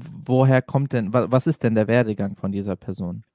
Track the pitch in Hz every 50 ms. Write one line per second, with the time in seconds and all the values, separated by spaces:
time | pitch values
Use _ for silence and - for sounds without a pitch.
0 | - - - - - - 127 127 135 131 131 127 - - - 139 139 135 135 120
1 | 107 95 117 123 101 98 127 127 - 165 160 - - 113 113 110 110 107 117 123
2 | 117 110 104 98 101 98 98 - - 98 98 101 98 101 92 - - - 92 -
3 | 92 87 95 110 - _ _